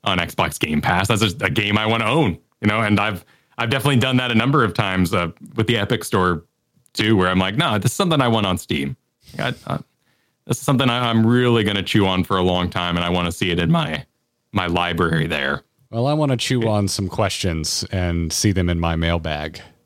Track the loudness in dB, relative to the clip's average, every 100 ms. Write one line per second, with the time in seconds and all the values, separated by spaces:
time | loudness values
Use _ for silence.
0 | -2 -2 -2 -2 -2 -2 -2 -2 0 0
1 | 2 2 0 0 -2 -2 0 0 0 0
2 | 0 2 0 -2 _ _ -2 0 2 2
3 | 0 -4 -12 _ _ -6 -2 0 2 2
4 | 2 0 2 2 2 2 2 0 -2 0
5 | 0 0 -2 -8 -10 -4 0 0 0 -2
6 | 0 0 2 0 -6 _ _ _ _ -2
7 | 2 4 4 2 0 0 0 0 -2 0
8 | 0 2 2 2 0 -2 -4 -6 -4 -8
9 | _ _ -16 -6 -6 -6 -8 -10 -10 _
10 | _ _ _ _ -8 -4 0 4 4 2
11 | 2 4 4 4 4 2 2 -2 0 2
12 | 4 2 0 2 2 2 0 -2 -2 -2
13 | 0 0 -2 -2 -2 0 2 0 0 -6
14 | -10 _ _ _ _ -2 -2 -2 -2 0
15 | 0 0 -2 -2 -4 -6 _ _ _ -4
16 | -2 0 0 -2 0 0 0 0 0 -2
17 | -4 -2 -2 0 -4 -2 -4 -6 -4 -2
18 | -2 -2 -2 0 0 2 0 0 0 0
19 | 0 -2 -2 -6 -6 -12 -20 _